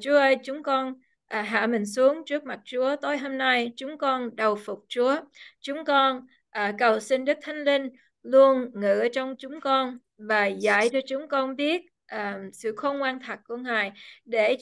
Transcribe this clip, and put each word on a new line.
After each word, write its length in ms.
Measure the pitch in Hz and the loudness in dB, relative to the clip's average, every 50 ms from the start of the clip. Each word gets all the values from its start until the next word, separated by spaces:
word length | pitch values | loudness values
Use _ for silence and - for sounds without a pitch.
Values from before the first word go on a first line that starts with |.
Chúa 140 | 226 269 294 | 0 4 4
ơi, 180 | 285 277 269 269 262 269 | 6 6 6 4 2 0
chúng 200 | 269 269 311 294 | -6 -10 -6 -2
con, 300 | 285 269 262 262 262 262 - _ _ _ _ _ | -2 0 0 -2 -4 -8 -12 _ _ _ _ _
à, 160 | - - 220 | -8 -6 -6
hạ 260 | 208 208 226 214 214 | -4 -2 -2 0 0
mình 180 | 226 240 220 208 | 0 0 0 -2
xuống 380 | 202 202 254 262 269 302 330 302 | -2 2 4 4 4 4 0 -4
trước 180 | - 285 302 285 | -6 -6 -6 -4
mặt 160 | 262 208 - - | -8 -12 -12 -12
Chúa 300 | - 254 247 254 269 294 285 | -8 -4 -2 -2 0 -2 -2
tối 160 | - 277 294 | -2 -4 -4
hôm 200 | 269 277 277 269 | -4 -4 -6 -4
nay. 340 | 262 262 262 254 240 233 240 233 | -2 0 0 2 0 0 -4 -6
Chúng 200 | - 262 269 311 | -10 -12 -12 -8
con 380 | 302 294 269 262 254 247 226 - | -4 -2 0 0 -2 -4 -6 -4
đầu 200 | - 220 214 208 | -2 0 0 0
phục 300 | 208 - - 196 - - - | -2 -4 -10 -12 -12 -14 -6
Chúa. 260 | - 240 240 254 277 320 - - _ - - - _ _ | -2 0 2 2 2 0 -4 -10 _ -20 -20 -20 _ _
Chúng 240 | - 269 277 311 311 | -10 -8 -8 -6 -2
con 400 | 302 285 277 269 269 262 254 254 - _ _ _ _ - | 2 2 4 4 2 0 -2 -8 -16 _ _ _ _ -6
à, 200 | 220 208 202 208 | -4 -4 -2 0
cầu 220 | 208 247 233 220 214 | 2 2 4 4 2
xin 260 | 214 - 262 254 262 | 0 0 -2 0 2
Đức 120 | 277 302 302 | 0 -2 -2
Thánh 220 | - 302 302 302 294 | -4 -10 -8 -2 0
Linh 260 | 285 277 277 277 254 - _ _ _ _ _ - | 2 2 2 0 -4 -10 _ _ _ _ _ -2
luôn 460 | 233 254 269 269 269 269 254 247 - - | 4 8 8 8 8 6 4 0 -4 -6
ngự 260 | 202 202 202 196 208 | -2 0 2 2 2
ở 80 | 220 240 240 | 2 0 -2
trong 220 | 262 262 262 269 | -4 -6 -6 -8
chúng 240 | 254 - 262 285 320 | -12 -14 -14 -12 -6
con 360 | - 277 269 269 262 254 254 247 _ _ _ | 0 2 2 2 2 -2 -6 -12 _ _ _
và 280 | - 214 208 214 208 202 | -10 -4 0 0 2 2
dạy 440 | 202 196 190 202 208 202 202 220 240 | 0 0 0 2 2 4 4 2 2
cho 100 | 247 269 262 | 0 -2 -2
chúng 200 | 262 262 269 311 | -4 -6 -8 -4
con 280 | 294 285 269 262 262 269 | -2 -2 -2 -2 -2 -2
biết, 260 | 254 285 294 330 359 339 _ _ _ _ | -2 0 0 0 -2 -4 _ _ _ _
à, 340 | - 220 220 208 202 202 196 196 190 - | -12 -10 -8 -6 -8 -8 -10 -12 -14 -12
sự 200 | - - 220 220 | -8 -8 -8 -6
khôn 220 | - - 277 277 | -4 -2 -2 -2
ngoan 220 | 277 269 262 262 262 | -2 -2 -4 -4 -6
thật 200 | 254 233 220 208 _ | -8 -12 -12 -12 _
của 100 | - 233 | -12 -12
Ngài 340 | 247 254 254 233 214 202 196 196 - - - - - _ | -8 -6 -4 -2 -2 -2 -4 -8 -14 -20 -20 -20 -20 _
để 320 | - 226 226 208 226 262 262 | -2 0 2 2 2 2 0